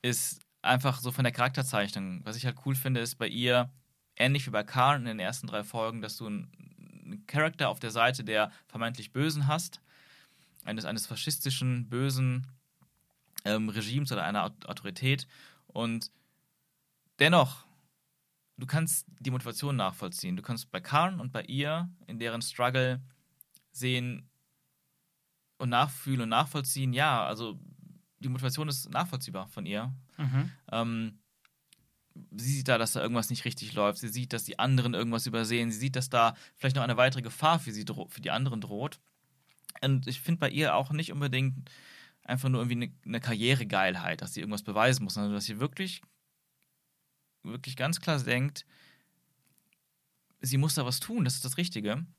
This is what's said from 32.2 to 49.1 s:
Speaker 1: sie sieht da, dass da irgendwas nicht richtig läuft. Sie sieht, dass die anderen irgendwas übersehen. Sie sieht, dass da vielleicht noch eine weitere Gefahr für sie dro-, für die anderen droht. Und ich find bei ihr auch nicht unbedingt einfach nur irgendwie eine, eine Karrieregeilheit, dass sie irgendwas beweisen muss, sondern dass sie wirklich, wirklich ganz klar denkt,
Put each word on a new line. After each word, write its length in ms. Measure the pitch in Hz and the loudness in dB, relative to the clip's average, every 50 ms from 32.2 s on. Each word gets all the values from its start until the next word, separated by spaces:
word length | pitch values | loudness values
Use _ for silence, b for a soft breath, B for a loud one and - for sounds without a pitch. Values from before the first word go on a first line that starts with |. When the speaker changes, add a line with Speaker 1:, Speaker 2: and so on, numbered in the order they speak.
| - - - | -20 -16 -12
Speaker 1:
sie 160 | 104 120 127 139 | -6 -2 -2 -2
sieht 140 | 139 131 | 0 2
da, 100 | 135 127 | 2 4
dass 160 | 113 113 110 - | 4 4 0 0
da 80 | - | -2
irgendwas 280 | - - 117 120 110 - | -2 0 0 0 -2 -2
nicht 140 | 120 - - | -4 -4 -4
richtig 280 | 120 - - 110 107 - | -6 -6 -6 -10 -6 -2
läuft. 260 | 107 104 104 101 - | 2 2 2 2 0
Sie 80 | - 113 | -6 -6
sieht, 240 | 104 127 123 123 - | -6 -6 -6 -4 -4
dass 100 | 117 - | -6 -6
die 160 | - - - | -6 -2 0
anderen 340 | 113 131 135 127 117 123 120 | 2 4 4 4 4 2 0
irgendwas 320 | 87 117 117 117 113 - | 0 -2 0 -2 -2 -2
übersehen. 460 | 123 110 113 113 110 117 120 117 117 | -2 -2 -2 0 0 0 0 0 0
Sie 60 | 110 107 | -2 -2
sieht, 160 | 123 139 131 | -4 -2 -2
dass 140 | 127 127 - | -2 -4 0
da 260 | - 120 117 113 110 B B B B | 4 6 6 6 4 B B B B
vielleicht 200 | _ - 135 131 | _ 0 0 2
noch 80 | 139 117 | 2 2
eine 140 | 123 120 | 2 4
weitere 240 | 110 123 131 131 131 | 6 6 6 4 0
Gefahr 380 | 120 113 - - - 156 170 160 | -6 -8 -6 2 4 4 4 4
für 120 | - 120 | 2 -2
sie 140 | 107 104 104 | -6 -6 -6
dro-, 220 | - 107 - - - | -6 -6 -6 -8 -10
für 120 | - - | -10 -8
die 100 | - - | -4 -2
anderen 300 | 71 113 135 135 120 110 | 0 0 0 0 0 -2
droht. 380 | 104 104 107 104 127 151 - - _ _ _ _ _ _ _ _ _ _ _ _ _ - - - | -6 -6 -6 -6 -6 -6 -8 -10 _ _ _ _ _ _ _ _ _ _ _ _ _ -20 -14 -4
Und 260 | - 135 135 131 131 | 0 2 2 2 2
ich 140 | - 131 - | -2 -6 -6
find 180 | - - 170 165 | -2 -2 0 0
bei 100 | 147 135 | 0 0
ihr 260 | - 143 156 139 78 | 2 2 2 4 4
auch 160 | 101 139 135 | 2 2 2
nicht 200 | 151 151 165 165 | -2 -2 -2 -4
unbedingt 580 | - 139 143 139 131 131 135 131 131 131 131 B B B B B B B B B B B B | -4 -2 -2 0 2 2 2 0 0 -4 -10 B B B B B B B B B B B B
einfach 260 | - 123 127 131 135 | -2 -2 0 2 2
nur 120 | 127 117 | 2 2
irgendwie 240 | 117 120 120 120 120 | 2 0 0 -2 -2
eine, 60 | - - - _ | -4 -8 -12 _
eine 140 | - 110 113 | -6 -6 -4
Karrieregeilheit, 1040 | - 117 117 104 113 123 135 135 120 101 104 98 95 92 92 90 87 87 82 80 | -2 -2 -2 2 4 4 4 4 4 2 2 4 4 4 2 0 -2 -4 -4 -4
dass 120 | 87 90 - | -6 -8 -6
sie 60 | - | -6
irgendwas 220 | 82 104 107 101 - | -4 -4 -4 -6 -4
beweisen 400 | - 101 107 110 127 127 131 107 | -2 2 6 6 6 6 4 0
muss, 120 | 95 87 | -4 -4
sondern 180 | 104 104 101 104 | -2 -2 -2 -2
dass 120 | 101 101 | -2 -4
sie 140 | - 110 104 | -4 -4 -4
wirklich, 420 | 127 143 127 - 190 180 - - - _ _ _ _ _ _ _ _ _ _ _ _ _ _ _ _ _ _ _ _ _ _ _ _ _ _ _ _ | -4 -4 -4 -6 -6 -6 -8 -10 -14 _ _ _ _ _ _ _ _ _ _ _ _ _ _ _ _ _ _ _ _ _ _ _ _ _ _ _ _
wirklich 320 | 82 110 127 131 - 131 | -12 -12 -10 -10 -10 -6
ganz 240 | - 127 147 170 - | -2 -2 -2 -2 -2
klar 200 | - - 160 143 | 0 0 0 0
denkt, 460 | 131 131 123 123 131 139 - - - b b b b b b b b b | 2 2 2 2 2 0 -2 -6 -18 b b b b b b b b b